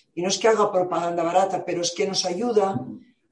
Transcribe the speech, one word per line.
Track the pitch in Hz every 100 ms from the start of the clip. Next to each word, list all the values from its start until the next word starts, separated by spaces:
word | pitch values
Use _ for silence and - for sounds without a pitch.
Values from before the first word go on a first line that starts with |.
| _
y | 165
no | 190
es | -
que | 220
haga | 208 208
propaganda | 180 180 170 170 170
barata, | 165 185 190 180 175
pero | 175
es | 170
que | - 190
nos | 190 185
ayuda | 180 240 208 196 - - - - _ _